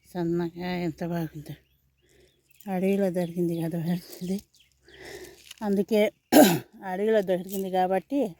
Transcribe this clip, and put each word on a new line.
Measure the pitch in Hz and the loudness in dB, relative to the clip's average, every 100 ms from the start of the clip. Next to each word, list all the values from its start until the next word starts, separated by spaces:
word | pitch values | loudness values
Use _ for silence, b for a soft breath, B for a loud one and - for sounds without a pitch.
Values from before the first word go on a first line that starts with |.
| _ | _
సన్నగా | 180 170 170 170 170 180 180 175 | -6 -2 -2 -4 -6 -6 -4 -4
ఎంత | 147 170 | -4 -6
బాగుందో. | 170 160 156 143 147 _ _ _ _ b b b b b _ 202 | -4 -6 -10 -16 -16 _ _ _ _ b b b b b _ -6
అడవిలో | 185 190 196 196 175 | 0 2 2 0 0
దొరికింది | 170 170 170 165 | -4 -2 -2 -2
కదా | 165 170 | -4 -4
ఫ్రెండ్స్ | 160 180 - - | -2 -4 -6 -14
ఇది, | 180 196 - _ _ _ B B B B B B B - 214 | -6 -6 -8 _ _ _ B B B B B B B -10 -2
అందుకే | 196 202 214 208 _ _ | -2 2 2 2 _ _
<clears throat> | - 226 165 - - 196 | 8 8 6 -4 -14 -8
అడవిలో | 185 214 220 190 | -4 2 2 2
దొరికింది | 180 180 196 190 185 | -2 -2 -6 -2 0
కాబట్టి | 185 190 - 285 220 | 0 0 -2 -2 -2